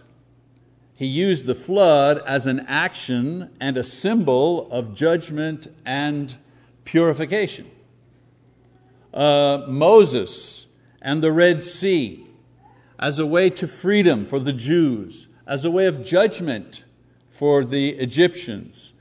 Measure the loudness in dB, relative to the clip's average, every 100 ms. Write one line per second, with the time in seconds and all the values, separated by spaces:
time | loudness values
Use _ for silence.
0 | _ _ _ _ _ _ _ _ _ -10
1 | -6 -2 0 0 -2 -6 -2 2 6 6
2 | 4 0 -2 -2 -2 -4 -4 -4 -4 -6
3 | -6 -4 -4 -6 -12 -8 -6 -4 -6 -6
4 | -2 0 2 2 2 0 -4 -8 -8 -2
5 | 0 0 -4 -8 -6 -8 -14 -16 -8 -6
6 | -4 -6 -8 -14 _ _ _ _ -2 2
7 | 2 0 -4 -4 -4 -8 -20 _ _ _
8 | _ _ _ _ _ _ _ _ _ _
9 | _ -2 2 2 2 0 -4 2 6 8
10 | 6 2 -4 -10 -16 -18 -20 _ _ _
11 | -6 0 0 4 4 4 -4 -4 0 0
12 | -2 -10 -20 _ _ _ _ _ _ -8
13 | -4 -2 0 2 2 0 -8 -6 0 4
14 | 4 2 -2 -4 -4 -4 0 2 2 -2
15 | -8 -18 -20 _ -10 -6 -2 0 0 -2
16 | 0 2 2 0 -6 -6 -10 -20 _ _
17 | _ _ _ -2 2 2 2 -2 -4 -4
18 | -4 2 2 0 -10 -12 -14 -20 -20 _